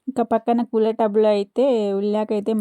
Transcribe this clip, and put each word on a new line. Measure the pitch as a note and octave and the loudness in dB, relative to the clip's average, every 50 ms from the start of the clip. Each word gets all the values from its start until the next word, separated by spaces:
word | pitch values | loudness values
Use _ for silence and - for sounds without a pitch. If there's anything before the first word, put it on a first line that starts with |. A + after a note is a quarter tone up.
| _ - | _ -8
ఇంకా | - - A3+ - A#3 | -4 -4 -2 0 -2
పక్కన | A3 - - A#3 A#3 A#3+ - | -2 0 0 0 0 -2 -2
కూలర్ | - A3 A3 A3 A3 A3+ | 0 0 0 0 0 0
టబ్‌లో | A3+ G#3+ G3+ G#3+ G#3+ G#3+ G#3 G3+ | -2 0 2 2 2 4 2 2
అయితే | G3+ G3+ _ A#3 B3+ C#4+ B3+ A3+ G#3 G3+ G3 G3 | -2 -4 _ 0 0 2 2 0 0 0 -2 -2
ఉల్లాకైతే | G3+ G#3 G#3 G#3+ G#3+ - G#3+ G#3 G#3 G#3+ A3 G#3+ | -2 -2 -2 -2 -2 -2 -4 -4 -2 -2 -2 -2